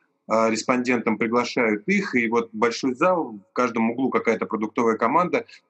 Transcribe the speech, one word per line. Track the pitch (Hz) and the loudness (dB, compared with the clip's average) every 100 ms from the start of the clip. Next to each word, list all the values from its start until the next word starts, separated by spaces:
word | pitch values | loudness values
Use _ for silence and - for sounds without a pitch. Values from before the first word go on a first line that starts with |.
| _ _ - | _ _ -2
э, | 110 113 | 0 2
респондентам, | 110 - 127 123 120 113 104 | 0 -2 -2 0 0 0 -2
приглашают | 113 120 117 135 113 104 - | 0 0 0 0 0 0 0
их, | 196 - | -2 0
и | 127 113 | -2 0
вот | 117 - | 0 -2
большой | 107 117 113 135 | 0 0 0 -4
зал, | 123 180 180 127 | 0 2 2 -2
в | 107 - | -10 -8
каждом | - 123 113 113 | -2 0 0 -2
углу | - 131 | 0 0
какая-то | 110 117 110 95 | 0 0 0 -2
продуктовая | 107 110 - 117 110 | -4 -4 0 0 2
команда, | 117 156 175 135 - - - | 2 2 2 -2 -4 -14 -12